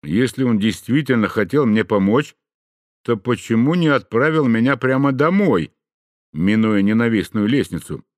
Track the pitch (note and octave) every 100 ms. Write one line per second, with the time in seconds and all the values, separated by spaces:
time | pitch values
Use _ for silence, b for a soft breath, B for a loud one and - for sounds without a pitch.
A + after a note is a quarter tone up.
0 | D2 F2+ B2+ - B2+ A2 G#2+ F#2+ - C3
1 | C#3 B2 G2+ - G#2 C#3 C3 G2+ F#2 G#2+
2 | F#2+ A#2+ D3+ _ _ _ _ _ _ _
3 | - A#2 A#2+ A#2+ - A2+ B2+ F3 D#3+ C3+
4 | - A2+ D3 D#3+ C3+ A2+ B2 C3+ C3 C3
5 | C#3 C3 D3+ F#3+ G3 G2+ D#2 _ _ _
6 | _ _ _ D2+ F2+ A2 A2 G#2 G2 A2
7 | A#2 A2 F2 A2 G#2 C3+ G2+ B2+ - C#2
8 | _